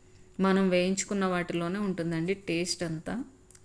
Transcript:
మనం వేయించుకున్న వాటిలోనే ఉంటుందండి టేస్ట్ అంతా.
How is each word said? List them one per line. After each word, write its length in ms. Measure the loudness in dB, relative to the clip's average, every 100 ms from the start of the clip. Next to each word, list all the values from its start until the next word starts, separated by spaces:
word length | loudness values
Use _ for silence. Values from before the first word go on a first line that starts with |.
| -20 -20 -12 0
మనం 260 | 4 4 4
వేయించుకున్న 500 | 4 2 0 -2 0 0
వాటిలోనే 540 | 0 -2 -2 -2 -2 -2
ఉంటుందండి 460 | -2 -2 -2 -2 -2 -2
టేస్ట్ 360 | -2 -2 -4 -4
అంతా. 240 | -6 -6 -6 -8 -14 -20 -10